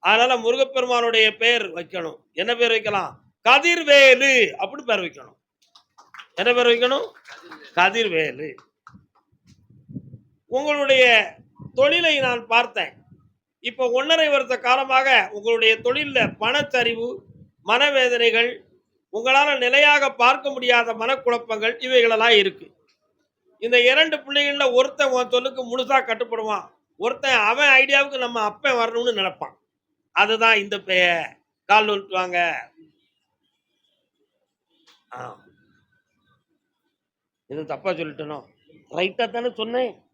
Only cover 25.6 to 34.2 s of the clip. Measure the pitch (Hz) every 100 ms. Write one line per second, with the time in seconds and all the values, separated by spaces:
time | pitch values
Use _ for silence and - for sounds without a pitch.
25.6 | 247 247 254 269 247 220 233 220 220 208
26.6 | - _ _ _ 214 254 269 247 208 247
27.6 | 294 262 269 277 285 277 247 233 214 208
28.6 | 285 247 226 233 240 214 190 - 139 _
29.6 | _ _ _ _ _ 165 202 220 226 220
30.6 | 202 202 190 185 180 170 151 - _ _
31.6 | _ 208 214 202 196 185 185 175 170 139
32.6 | 117 _ _ _ _ _ _ _ _ _
33.6 | _ _ _ _ _ _